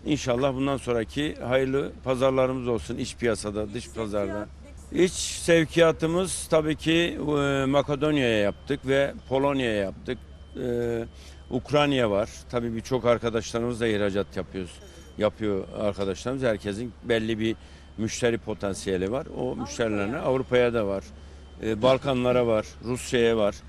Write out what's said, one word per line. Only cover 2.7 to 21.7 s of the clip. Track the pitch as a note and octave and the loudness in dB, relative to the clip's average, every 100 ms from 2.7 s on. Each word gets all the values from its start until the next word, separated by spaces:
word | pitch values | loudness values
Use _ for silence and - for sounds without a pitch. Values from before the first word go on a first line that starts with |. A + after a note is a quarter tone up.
| A2+ - B2 | -2 -4 -6
iç | B2+ - | -6 -2
piyasada, | A#2 G#2 G#2 G2+ G#2+ | 0 0 -2 -4 -4
dış | A2+ - | -8 -10
pazarda. | A2 A2 G#2 G2 G2+ G#2 - - - - | -8 -4 -2 -2 -6 -8 -14 -18 -18 -6
İç | - F3+ | 2 2
sevkiyatımız | - - - - E3+ D#3+ E3 E3 - D#3+ E3+ F#3 - - | 2 -6 -4 4 4 4 4 4 4 0 0 -2 -4 2
tabii | E3 D#3 D3+ | 2 2 -2
ki, | D#3+ E3 F3 - D3+ D3 | 2 2 2 -2 0 2
e, | C#3 C#3 C3+ | 2 2 4
Makedonya'ya | C#3+ C#3 C#3+ D3+ D3 B2 A2 | 2 2 0 2 4 4 4
yaptık | G2+ - - C#3 C3 | 2 0 -6 -4 2
ve | C3+ C#3 A2 - | 2 2 -2 -2
Polonya'ya | C3 C#3+ C3+ B2 G#2+ | 2 2 2 0 0
yaptık. | F#2+ - - B2+ - - - - | -2 -4 -8 -8 -10 -20 -16 -8
E, | B2+ A#2+ A#2+ A#2 A#2 - - - - | -4 -2 -2 -4 -6 -12 -20 -20 -6
Ukrayna | B2+ - D3 D3 C3+ A2+ | -6 2 4 4 4 2
var. | G2 A2+ - - | 2 0 -6 -6
Tabii | A#2+ A#2 A2+ | -4 -2 -6
birçok | G#2+ C3 A#2 | -2 0 4
arkadaşlarımız | A2+ A#2 A2+ - A#2 A#2+ A#2 | 2 2 -2 -2 -2 -2 0
da | A#2 | 0
ihracat | G#2 G#2 G2 F#2+ F#2+ | 2 2 0 -2 -6
yapıyoruz. | F2+ F#2+ F2 - - - - - | -8 -8 -10 -12 -20 -20 -18 0
Yapıyor | G#2 - G#2+ G2 F#2+ G2+ | 0 0 -2 -2 -4 -4
arkadaşlarımız. | G#2+ G2 G2 F#2 A#2+ C3+ | -4 -2 -4 -2 -4 -2
Herkesin | B2+ G#2 G2+ G2+ A#2+ - | 0 -2 -4 -6 -8 -10
belli | A#2+ A2+ A2 G#2+ | 0 0 2 0
bir | A2 G#2+ - - - - | 0 -2 -10 -20 -18 -6
müşteri | G#2+ - A#2+ A#2 | -4 0 0 0
potansiyeli | - G#2 G2+ F#2+ - F#2 F#2+ | -4 -4 -4 -4 -2 0 0
var. | B2+ - - | -4 -6 -6
O | C3 C#3+ | -6 -4
müşterilerine | - - A2+ G#2 G2+ C#3+ | -8 -2 -2 0 -2 -2
Avrupa'ya | F3 C3 B2+ B2 B2 | 0 0 2 4 4
da | A#2 G2+ | 2 0
var. | G2 - - - - - - | -2 -6 -18 -18 -20 -20 -8
E, | A2 | -4